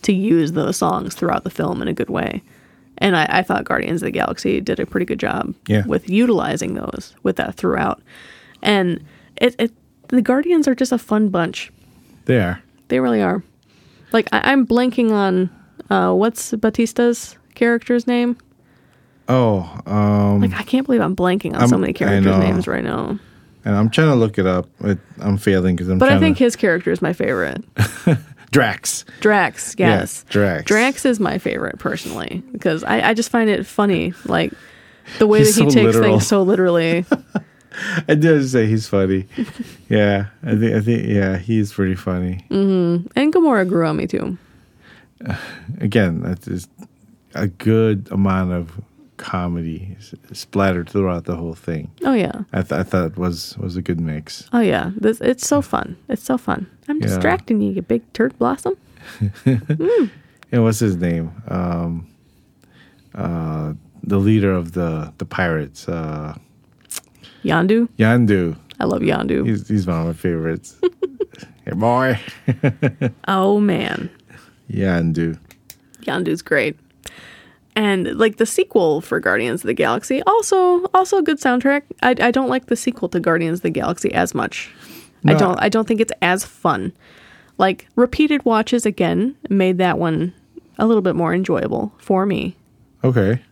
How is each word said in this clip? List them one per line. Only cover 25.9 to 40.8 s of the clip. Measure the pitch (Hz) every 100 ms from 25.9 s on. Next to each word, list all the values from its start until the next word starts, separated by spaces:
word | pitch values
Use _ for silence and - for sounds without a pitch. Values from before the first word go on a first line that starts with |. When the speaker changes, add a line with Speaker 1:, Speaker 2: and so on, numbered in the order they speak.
| 92
Speaker 1:
But | 262
I |
Speaker 2:
trying | -
Speaker 1:
think | 320 285
Speaker 2:
to |
Speaker 1:
his | 240 -
character | 208 170 175
is | 170
my | 170
favorite. | 175 - 117 80 65 - - 104 - -
Speaker 2:
<laughs> | 147 - - -
Drax. | 139 117 - - - - -
Speaker 1:
Drax, | 214 208 160 - - -
Speaker 2:
Yeah, | 180 98
Speaker 1:
yes. | - - -
Speaker 2:
Drax. | 104 101 147 160
Speaker 1:
Drax | 214 247 269 277
is | 226
my | 185 -
favorite, | - - - -
personally, | - - - - - 180 -
because | 247 185 160
I, | - 220 -
I |
just | 220 233
find | 240 220
it | 202 196
funny, | - 202 170 175 175 -
like, | 170 165 - - - - _ - -
the | 214
way | 214
Speaker 2:
He's | - 214
Speaker 1:
that |
he | 143
Speaker 2:
so |
Speaker 1:
takes | 127 110 113
Speaker 2:
literal. | 107 110
Speaker 1:
things | 107
so | 202
literally. | 185 190 185 170 165 170 180
Speaker 2:
<laughs> | - - 202 - _ _ - - 175 156
I | 151
do | 160
have | 156
to | 131
say | 127 110
he's | 110 104
funny. | 101 95 95 98
Speaker 1:
<laughs> | - - - - - -
Speaker 2:
Yeah, | 110 104 101 101 _
I | - 110
think, | 113
I | 110